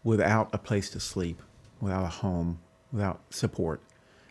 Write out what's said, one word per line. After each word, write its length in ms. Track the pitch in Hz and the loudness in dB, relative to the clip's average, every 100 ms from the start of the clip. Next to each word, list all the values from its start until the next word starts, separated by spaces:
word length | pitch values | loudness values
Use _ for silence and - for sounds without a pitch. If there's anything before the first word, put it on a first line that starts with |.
without 460 | 117 107 87 110 110 | 2 4 6 4 2
a 60 | 104 | -4
place 320 | - 104 95 | -2 -2 -2
to 100 | - | -8
sleep, 400 | - 98 87 82 - - - - | -8 -4 -4 -6 -14 -20 -20 -6
without 240 | 101 92 | -2 0
a 40 | 87 | -2
home, 500 | - 98 87 85 85 - _ _ | -2 -2 0 -2 -4 -10 _ _
without 280 | 110 98 - _ | -2 -2 -2 _
support? 500 | - 113 - 85 76 - _ _ - - | -4 -4 -2 -4 -4 -10 _ _ -20 -20